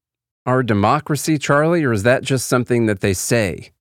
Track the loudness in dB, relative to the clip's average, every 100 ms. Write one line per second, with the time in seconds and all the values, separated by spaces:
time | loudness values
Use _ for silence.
0 | _ _ _ _ -2 0 2 2 2 0
1 | -2 -4 -2 -4 0 2 2 0 0 0
2 | 2 0 0 -4 0 -2 0 0 2 0
3 | -2 -2 -2 0 -2 -6 -14 _